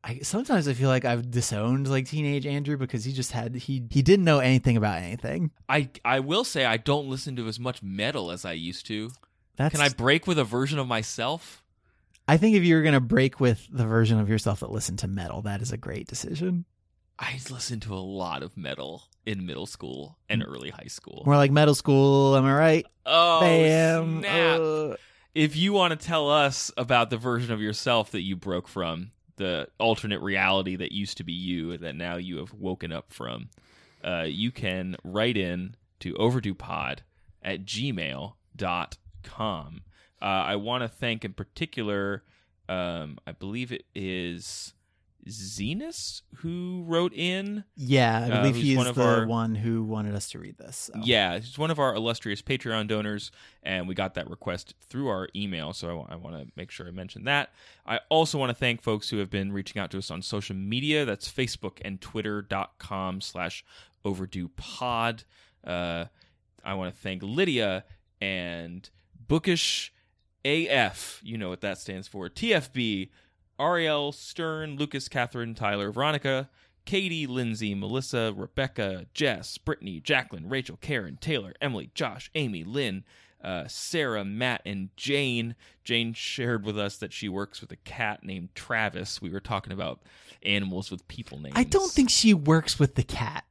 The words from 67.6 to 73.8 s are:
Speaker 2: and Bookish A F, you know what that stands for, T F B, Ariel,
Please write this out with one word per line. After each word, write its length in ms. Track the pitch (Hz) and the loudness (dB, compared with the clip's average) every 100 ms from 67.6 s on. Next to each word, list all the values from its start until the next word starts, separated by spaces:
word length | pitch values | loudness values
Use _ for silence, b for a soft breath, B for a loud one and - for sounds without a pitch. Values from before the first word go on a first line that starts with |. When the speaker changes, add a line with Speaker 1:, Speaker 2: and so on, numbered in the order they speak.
| 104 95 - b _ _ | 0 -2 -8 b _ _
Speaker 2:
and 680 | 98 92 87 85 85 90 - _ _ - 117 | -4 -4 -6 -8 -10 -14 -18 _ _ -20 -2
Bookish 640 | 160 185 170 - - - _ _ _ _ _ 135 | 0 2 0 0 -2 -6 _ _ _ _ _ -2
A 220 | 156 165 | 0 2
F, 500 | 139 104 - - - | 2 2 -2 -12 -12
you 140 | - 113 | -10 -8
know 120 | 92 | -6
what 100 | 90 | -6
that 160 | 101 92 | -6 -6
stands 300 | - 95 98 | -10 -12 -10
for, 220 | 101 87 | -10 -10
T 240 | - 233 | -4 2
F 180 | 185 131 | 2 2
B, 400 | 131 117 98 92 _ _ _ _ - | -2 0 -2 -6 _ _ _ _ -2
Ariel, 540 | 147 175 | 0 2